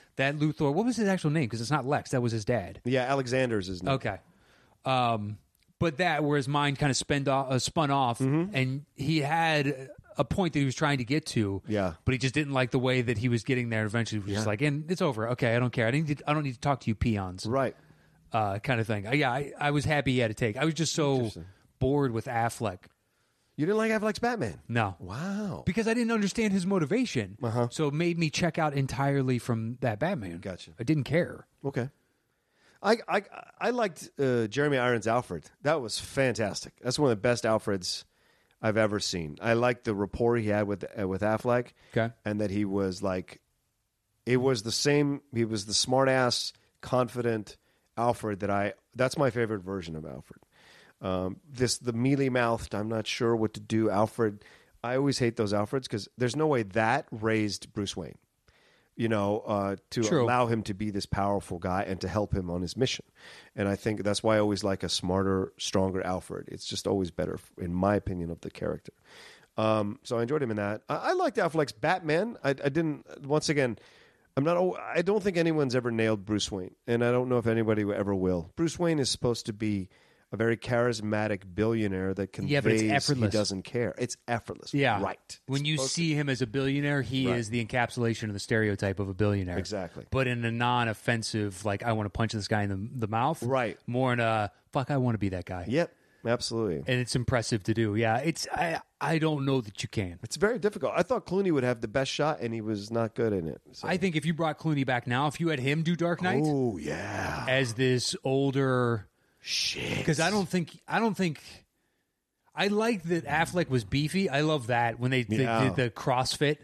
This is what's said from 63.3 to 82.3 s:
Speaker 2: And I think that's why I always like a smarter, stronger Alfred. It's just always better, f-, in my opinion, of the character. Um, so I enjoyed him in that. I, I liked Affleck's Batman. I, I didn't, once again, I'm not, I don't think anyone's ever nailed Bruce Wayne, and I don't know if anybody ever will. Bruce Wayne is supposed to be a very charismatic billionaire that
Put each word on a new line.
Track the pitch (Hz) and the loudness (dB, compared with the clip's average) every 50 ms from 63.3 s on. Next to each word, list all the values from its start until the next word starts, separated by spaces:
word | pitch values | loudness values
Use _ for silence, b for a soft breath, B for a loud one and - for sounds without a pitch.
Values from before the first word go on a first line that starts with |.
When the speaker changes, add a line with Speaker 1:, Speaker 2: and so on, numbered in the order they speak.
| B B B B B | B B B B B
Speaker 2:
And | - 101 | -2 0
I | 101 101 | 0 0
think | - - 113 107 92 95 | 0 -2 -2 -2 -2 0
that's | 104 101 - - | -2 0 0 2
why | 110 110 | 4 4
I | 107 | 4
always | 104 104 101 95 104 | 4 2 2 0 0
like | 98 98 - - | -2 -2 -2 -2
a | 85 | -4
smarter, | - - - 90 92 98 95 95 95 95 95 - - | -4 -2 0 0 2 2 2 2 2 0 0 -4 -6
stronger | - - - - 98 95 95 92 95 | -8 -6 -2 0 2 2 2 0 -2
Alfred. | 92 90 92 92 - - 90 90 - - | -4 -4 -4 -6 -6 -8 -10 -10 -10 -10
It's | - 92 - | -12 -12 -10
just | - 101 - - | -8 -8 -4 -2
always | 98 101 98 92 85 | 0 0 0 0 -2
better, | - - 85 87 87 | -2 -4 -4 -4 -4
f-, | 87 - - - - | -8 -10 -14 -12 -8
in | 92 85 87 | -6 -4 0
my | 90 92 101 104 | 2 2 4 2
opinion, | 98 - 101 92 90 85 82 | 2 0 -2 -6 -6 -6 -8
of | 85 - | -8 -10
the | - - | -12 -14
character. | - - 82 82 78 76 - - - _ B B B B B B B B B B - | -10 -6 -6 -6 -6 -6 -10 -18 -20 _ B B B B B B B B B B -4
Um, | - 110 110 110 107 104 104 110 - - | -2 0 2 2 0 0 -4 -6 -10 -8
so | - 123 | -4 -2
I | 117 | -2
enjoyed | 117 120 151 156 135 | -2 0 -2 -2 -2
him | 113 | -2
in | 107 | -2
that. | 104 101 101 107 110 _ | -2 -2 -4 -4 -6 _
I, | - 147 | -6 -6
I | 175 220 294 370 | -2 -2 0 0
liked | 359 359 285 - | 0 0 0 0
Affleck's | 226 185 160 147 160 147 - - | 0 0 0 2 0 0 0 -2
Batman. | - - 156 185 185 175 151 151 170 214 240 226 - - | -2 0 0 0 0 0 0 2 2 0 -2 -4 -4 -2
I, | 139 | -2
I | 135 135 - 143 | 0 0 -2 -2
didn't, | 135 165 165 156 143 131 - - - - 143 | 0 0 0 0 -2 -6 -10 -16 -18 -10 -4
once | 135 151 151 - - | 0 0 0 2 0
again, | 147 147 135 120 107 - B B B B B B B B B B - | 0 2 2 0 0 -4 B B B B B B B B B B -2
I'm | 131 143 | 0 2
not, | 165 175 175 185 180 - - | 2 4 4 2 2 0 -4
I | - 113 127 170 | -6 -4 -2 0
don't | 175 190 208 214 180 | 2 2 2 2 2
think | 202 170 | 0 2
anyone's | 170 165 165 160 151 143 131 117 | 2 2 2 4 2 2 2 2
ever | 127 117 120 | 2 0 2
nailed | 117 113 113 110 110 101 95 | 2 2 4 2 2 0 0
Bruce | 107 107 101 - - | 0 0 0 0 -2
Wayne, | 107 95 92 - - _ - | -4 -6 -8 -8 -14 _ -2
and | 120 117 117 120 | 0 2 2 4
I | 120 | 4
don't | 123 127 127 127 | 4 2 2 2
know | 123 | 2
if | 120 110 | 2 2
anybody | 117 113 113 110 110 110 107 104 | 2 2 2 4 4 4 2 2
ever | 101 101 101 101 101 98 | 2 0 0 0 0 2
will. | 95 92 92 90 85 80 - - | 2 2 2 2 0 -2 -4 -4
Bruce | - 165 156 - - | -2 -2 -2 0 0
Wayne | 175 170 160 147 | 0 2 2 2
is | 127 - | 0 0
supposed | - - - 123 113 - - | -2 -2 0 -2 -2 -2 -4
to | 117 104 | -8 -6
be | 101 110 107 104 98 92 - b b b b b b b b 101 | -4 -2 -2 0 -2 -4 -6 b b b b b b b b -2
a | |
very | 101 113 117 117 | 0 2 2 2
charismatic | - - 120 123 120 120 123 113 107 104 107 107 107 107 107 104 90 98 92 87 | 0 0 0 2 2 2 2 0 0 -2 -2 0 0 0 0 -2 -4 -6 -6 -2
billionaire | 104 107 113 117 113 107 101 95 92 95 95 95 | 0 2 2 2 2 2 0 0 0 -2 -2 -2
that | 98 98 - | -2 -4 -4